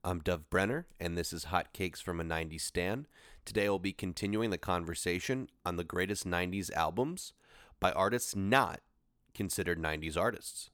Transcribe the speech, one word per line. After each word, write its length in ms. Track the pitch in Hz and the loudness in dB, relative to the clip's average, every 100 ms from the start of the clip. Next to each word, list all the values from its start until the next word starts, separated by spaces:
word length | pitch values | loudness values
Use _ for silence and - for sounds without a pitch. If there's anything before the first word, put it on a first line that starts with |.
| 90 | -2
I'm 80 | 90 | -2
Dov 300 | 78 85 76 | 0 0 2
Brenner, 380 | 92 98 143 175 - | 2 2 0 -4 -6
and 180 | 87 85 | -2 -2
this 140 | 85 | -2
is 140 | 87 78 | -4 0
Hot 260 | 90 - | 0 0
Cakes 300 | - 92 - | -4 -6 -4
from 180 | - 85 | -6 -4
a 40 | 82 | -2
nineties 380 | 80 80 78 | -2 -2 -6
Stan. 440 | - - 90 120 151 - - - - | -4 -2 0 -2 -6 -20 -20 -18 -4
Today 220 | 107 101 | 0 2
I'll 120 | 98 | 2
be 140 | 95 | 0
continuing 560 | - 95 85 101 107 113 | -2 -6 -2 0 2 2
the 80 | 92 | 0
conversation 920 | - 87 82 82 90 90 - 131 - _ 87 | 2 0 2 -2 0 0 0 -2 -4 _ -4
on 120 | 87 | -2
the 80 | 85 | -2
greatest 400 | 90 95 104 92 | 0 0 0 0
nineties 440 | 87 90 98 90 | 0 0 -2 -2
albums 600 | - 78 90 139 180 - _ _ - - - | 0 0 2 -2 -2 -10 _ _ -20 -20 0
by 140 | 92 | 0
artists 420 | 85 98 120 - 98 | 4 2 2 -2 -2
not 460 | 98 131 104 - _ _ _ _ _ | 4 6 6 -2 _ _ _ _ _
considered 460 | - 98 - 85 85 | -6 -4 0 0 0
nineties 380 | 80 78 78 78 | 0 -2 -2 0
artists. 520 | 110 85 - - - | 0 -2 -10 -12 -14